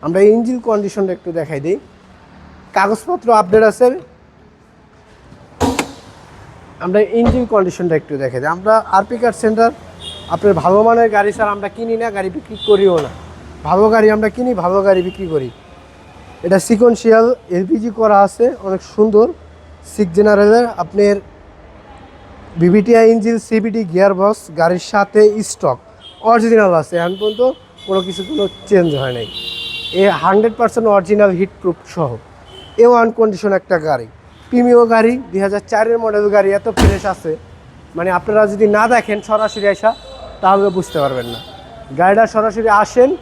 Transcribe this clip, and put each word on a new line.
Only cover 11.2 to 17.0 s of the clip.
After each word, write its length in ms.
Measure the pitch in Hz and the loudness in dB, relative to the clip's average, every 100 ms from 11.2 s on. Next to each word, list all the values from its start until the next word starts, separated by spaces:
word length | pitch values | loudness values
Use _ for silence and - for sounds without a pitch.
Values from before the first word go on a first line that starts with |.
| 202 | -2
ছাড়া 200 | 208 214 | -2 -4
আমরা 160 | 202 196 | -4 -8
কিনি 280 | 214 233 226 | -10 -6 -4
না, 140 | 233 | -4
গাড়ি 200 | 202 190 | -6 -8
বিক্রি 260 | 226 - 208 - | -8 -14 -12 0
করিও 320 | 202 196 170 | 2 4 2
না। 100 | 135 - - - - - | -2 -10 -20 -20 -20 -14
ভালো 240 | 147 180 214 | -4 2 2
গাড়ি 220 | 226 214 | 4 2
আমরা 180 | 214 214 | 2 -2
কিনি, 260 | 208 247 | -4 -4
ভালো 280 | 214 175 190 | -2 -2 0
গাড়ি 200 | 196 190 | 2 0
বিক্রি 240 | 180 185 185 | 0 -8 -6
করি। 240 | 156 127 - - - - - - - - - | -6 -6 -14 -20 -20 -20 -20 -20 -20 -20 -12
এটা 160 | 175 190 | -2 -2
সিকোয়েন্সিয়াল 760 | - 226 240 220 | 0 2 2 2